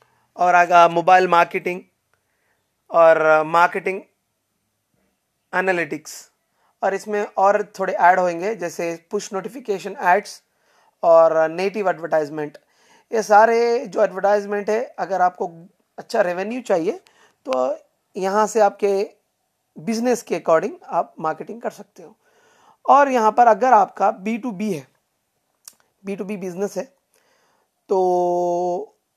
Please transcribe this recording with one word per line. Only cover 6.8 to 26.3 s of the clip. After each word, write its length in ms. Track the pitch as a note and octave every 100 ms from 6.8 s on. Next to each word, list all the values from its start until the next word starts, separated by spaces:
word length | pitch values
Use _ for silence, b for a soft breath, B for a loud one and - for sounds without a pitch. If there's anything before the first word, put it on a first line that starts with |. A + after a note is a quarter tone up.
और 100 | G3
इसमें 320 | F#3+ G#3 G#3 G3+
और 480 | - G3 G3+ G3 -
थोड़े 140 | F#3+
ऐड 260 | - F3 F#3
होंगे, 360 | F3+ E3+ G3 G#3+
जैसे 520 | E3+ D#3+ E3+ E3 -
पुश 220 | G#3 -
नोटिफिकेशन 640 | G3 G3 B3+ - F#3+ F#3+ C#4
एड्स 440 | F#3+ F#3+ - - _ _ _ _ _ -
और 460 | F3 E3 E3 D#3+ D#3+
नेटिव 400 | E3 G3 G#3 F#3
एडवर्टाइजमेंट। 680 | D#3+ D#3+ D#3 D3 D3+ D3 - b b b b b
ये 100 | A3+
सारे 600 | F#3+ G#3 A3+ A#3 A#3 A#3 G3+
जो 180 | F3+
एडवर्टाइजमेंट 680 | G3 F#3 G3 G#3 G3+ G#3 G#3
है, 140 | G#3+
अगर 380 | B3+ - F3 F#3
आपको 460 | F3+ F3+ F#3 E3 F3 _ _ -
अच्छा 240 | - A3+
रेवेन्यू 400 | F3+ F3 G3+ B3
चाहिए, 300 | A3+ F#3 F3 F4+ _ b b b C4+
तो 320 | B3+ B3+ D#4 _ _ _ -
यहाँ 300 | F#3+ G#3 G#3+
से 120 | A3+
आपके 500 | G3+ G3+ G3+ G3 A3 _ _ _ _ _ _ -
बिजनेस 420 | D#3+ A3 B3 A#3+
के 140 | - F3+
according 480 | D#3+ D#3+ G#3 F4+
आप 320 | - E3+ - -
मार्केटिंग 420 | D#3+ D#3 D#3 A3+
कर 80 | -
सकते 340 | - - _
हो। 140 | D#3 _ b b b b b b -
और 200 | C4+ C#4
यहाँ 220 | B3+ A3
पर 160 | A3 A#3+
अगर 260 | G3+ B3+
आपका 380 | A3 F#3 - G3
बी 260 | A3 F#3+ A3+
टू 140 | B3
बी 220 | F#3 G#3+
है, 140 | D#3 B2+ _ _ _ _ _ _ _ - _ _ _ G3
बी 100 | G3
टू 80 |
बी 140 | G3